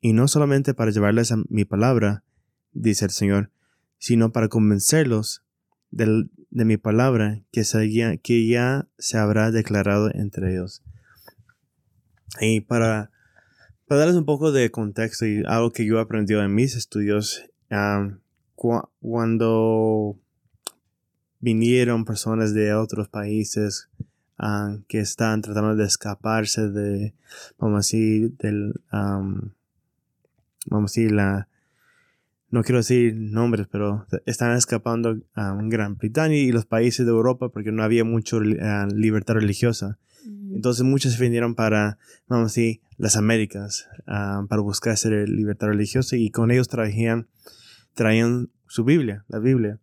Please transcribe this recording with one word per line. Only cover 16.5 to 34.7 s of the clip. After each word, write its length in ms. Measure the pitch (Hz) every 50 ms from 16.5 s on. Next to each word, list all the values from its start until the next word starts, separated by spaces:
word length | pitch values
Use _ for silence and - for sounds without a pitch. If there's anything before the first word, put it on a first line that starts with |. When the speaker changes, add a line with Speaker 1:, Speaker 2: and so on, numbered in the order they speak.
| 101
Speaker 1:
mis 220 | 107 123 135 117
estudios, 680 | 117 - _ - 110 104 101 104 104 107 104 - - - - _ _ _ _
am, 500 | 110 104 101 104 101 101 101 101 101 98 _ _ _ _ _ _ _
cua-, 340 | - - 117 117 87 - - _ _
cuando 1160 | - 113 113 117 117 113 113 113 113 113 113 110 113 113 110 110 110 110 110 110 107 104 104 101 _ _ _ _ _ _ _ _ _ - - _ _ _ _ _ _ _ _ _ _ _ _ _
vinieron 640 | - 120 113 110 113 117 123 127 123 120 120 113 110
personas 500 | 104 110 104 - 113 110 113 110 107 104
de 180 | 107 107 104 104
otros 340 | 110 110 107 - 104 104 -
países, 800 | - 107 104 104 107 107 104 - - 104 104 104 95 - - _ _ _ - _ _ _ _ _ _ _
ah, 380 | - 107 104 104 104 101 101 104 101 _
que 120 | - 110
estaban 420 | 104 - - - 120 110 110 107 104
tratando 320 | 107 104 107 104 107 110
de 100 | 107 107
escaparse 840 | 98 - - - 104 101 - - 113 110 110 110 104 - - 107 104
de, 460 | 101 104 104 101 101 98 104 107 - _ _ _ - - - - _ _
vamos 160 | - 110 104
a 40 | 104
decir, 580 | 101 - - 113 110 110 110 107 110 117 127
del, 380 | - - 107 104 104 104 104 - - _ _
am, 640 | - 104 101 101 98 98 98 98 98 98 101 101 98 _ _ _ _ _ _ _ _ _ _ _ _ _ _ _ _ _ _ _ _ _ -
vamos 240 | - - 104 104 98
a 20 | -
decir, 200 | 117 113 110 107
la, 360 | 104 101 98 98 98 101 _ _ _ _ _ _ _ _ _ _ _ _ _ _ _ _ _ _ _ _ _
no 120 | - 117 113
quiero 160 | - 123 123
decir 360 | 110 - 127 123 120 117 110
nombres, 500 | 110 110 107 104 110 117 120 113 104 101 -
pero 360 | - 104 104 101 101 107 104 - - - _
están 300 | - 117 - 120 120 120
escapando 600 | 123 120 -